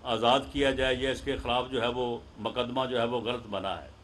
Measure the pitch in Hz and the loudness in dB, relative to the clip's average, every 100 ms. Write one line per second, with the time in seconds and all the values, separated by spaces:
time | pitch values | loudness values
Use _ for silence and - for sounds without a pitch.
0 | 131 113 117 135 135 143 139 135 131 127 | 0 4 6 6 4 2 2 4 2 2
1 | 131 120 139 131 123 120 127 131 117 123 | 0 -2 -2 -4 0 0 0 0 0 0
2 | 123 117 - - 110 110 120 127 131 123 | -2 -4 -8 -8 -6 -2 -2 -2 -2 0
3 | 120 123 107 123 110 101 95 85 67 - | 0 0 -2 -6 -4 -4 -4 -6 -10 -18